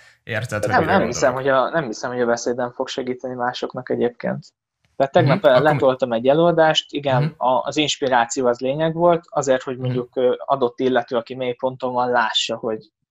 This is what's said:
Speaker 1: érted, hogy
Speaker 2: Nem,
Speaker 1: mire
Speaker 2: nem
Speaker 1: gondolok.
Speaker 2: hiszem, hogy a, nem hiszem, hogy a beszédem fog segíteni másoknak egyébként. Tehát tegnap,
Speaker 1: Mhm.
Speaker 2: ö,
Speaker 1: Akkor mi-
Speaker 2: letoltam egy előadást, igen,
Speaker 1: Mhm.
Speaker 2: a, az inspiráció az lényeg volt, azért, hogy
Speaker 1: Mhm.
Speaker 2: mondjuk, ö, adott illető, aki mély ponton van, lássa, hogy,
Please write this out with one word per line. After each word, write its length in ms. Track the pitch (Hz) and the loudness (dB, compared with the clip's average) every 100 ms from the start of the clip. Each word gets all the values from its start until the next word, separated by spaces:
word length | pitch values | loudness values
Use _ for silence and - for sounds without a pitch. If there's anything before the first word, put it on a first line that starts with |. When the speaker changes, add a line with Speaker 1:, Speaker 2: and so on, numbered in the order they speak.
| - _ | -20 _
Speaker 1:
érted, 380 | - 110 120 104 | -8 -6 -4 -4
hogy 60 | - | 0
Speaker 2:
Nem, 80 | 247 | 0
Speaker 1:
mire 120 | 160 | 2
Speaker 2:
nem 100 | 190 | 2
Speaker 1:
gondolok. 120 | - | 0
Speaker 2:
hiszem, 200 | - 143 | 0 0
hogy 140 | 127 135 | 0 0
a, 220 | 135 120 | 2 2
nem 160 | 160 131 | -2 -4
hiszem, 260 | 110 131 | -6 -6
hogy 100 | 123 | -2
a 40 | 120 | 0
beszédem 460 | 117 - 123 123 | 0 -2 -4 -4
fog 160 | - 131 | -6 -8
segíteni 460 | - 127 127 127 | -6 -6 -6 -8
másoknak 560 | 127 120 120 131 131 127 | -4 -4 -4 -6 -8 -6
egyébként. 560 | 123 117 - 123 135 - _ _ _ _ - | -2 -2 -2 -6 -8 -10 _ _ _ _ -4
Tehát 160 | 135 | 0
tegnap, 260 | 185 139 131 | 2 4 4
Speaker 1:
Mhm. 80 | 147 | 6
Speaker 2:
ö, 40 | |
Speaker 1:
Akkor 140 | 127 147 | 6 6
mi- 60 | |
Speaker 2:
letoltam 400 | 147 135 127 127 | 4 2 2 0
egy 160 | 117 127 | 0 2
előadást, 640 | 147 170 160 160 151 - | 4 4 4 4 2 -2
igen, 300 | 147 139 131 | -6 -2 0
Speaker 1:
Mhm. 80 | 151 - | 0 -2
Speaker 2:
a, 240 | 123 127 | 0 0
az 160 | - 139 | 0 -2
inspiráció 680 | 147 - 135 123 117 - 123 | -2 -2 0 2 2 0 0
az 120 | 117 | 0
lényeg 340 | 127 147 160 | -2 -2 -2
volt, 300 | 160 175 165 - | 2 2 2 -2
azért, 320 | - 135 131 | -4 0 0
hogy 120 | - 127 | -2 -6
Speaker 1:
Mhm. 80 | |
Speaker 2:
mondjuk, 320 | 127 127 123 - | -4 -4 -4 0
ö, 180 | 127 123 | 0 0
adott 420 | - 135 123 - | -2 0 0 0
illető, 360 | 131 127 - 120 | 0 0 0 -4
aki 200 | - 127 | -4 -6
mély 180 | 127 | -8
ponton 400 | 120 131 127 127 | -4 -6 -6 -4
van, 160 | 123 123 | -2 0
lássa, 460 | 123 110 - - 113 | 0 0 -2 -4 -4
hogy, 360 | 120 110 - _ _ | -6 -6 -10 _ _